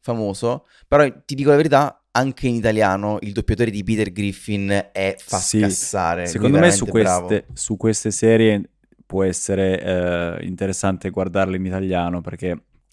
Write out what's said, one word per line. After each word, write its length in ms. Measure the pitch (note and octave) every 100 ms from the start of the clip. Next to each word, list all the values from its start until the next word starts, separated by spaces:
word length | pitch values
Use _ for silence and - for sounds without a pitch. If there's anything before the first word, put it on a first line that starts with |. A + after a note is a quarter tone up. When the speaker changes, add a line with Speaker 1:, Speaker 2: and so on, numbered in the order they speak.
Speaker 1:
famoso. 680 | - A#2 G#2 F#2+ A#2 C3+ - _ _
Però 180 | C#3+ C#3+ -
ti 120 | - C3+
dico 140 | C#3+
la 60 | C#3+
verità, 420 | D#3+ C3+ C#3+ - _
anche 320 | A#2 C3+ C3 C3
in 100 | A#2
italiano 600 | A2 G#2+ G2+ G2 G#2 G#2+
il 100 | G2+
doppiatore 380 | G2+ - A2+ A#2
di 120 | G2+
Peter 280 | G2 A2 G2+
Griffin 760 | F2+ G2+ F#2+ - G2+ G2 G2+ -
è, 220 | G2 F#2+ -
fa 200 | - G2
Speaker 2:
Sì, 220 | - G#2+
Speaker 1:
scassare, 640 | G2+ F2+ - G2+ E2+ F2
lui 60 | F2
Speaker 2:
secondo 300 | F#2 A#2+ D3
Speaker 1:
è 20 |
Speaker 2:
me 100 | E3+
su 140 | G3
Speaker 1:
veramente 260 | - A2+ F#2+
bravo. 160 | F2+ F2+
Speaker 2:
queste, 200 | G#2 -
su 220 | - - G#2
queste 320 | A2+ G#2+ A2
serie 600 | - A2+ A2+ A2+ G#2 - _ _ _ _
può 180 | F#2+
essere, 580 | F#2+ F2+ - F#2+ F#2+ F#2
eh, 640 | F#2 F2+ F2+ F2 E2+ E2+ F2+
interessante 640 | F#2 G2 F#2 G2 F#2 G2
guardarle 480 | F2+ F#2+ F#2 F#2+ F#2
in 80 |
italiano, 560 | F#2 F#2+ F#2+ F2+ F2 F2
perché 440 | E2 E2+ F2+ E2+ - _ _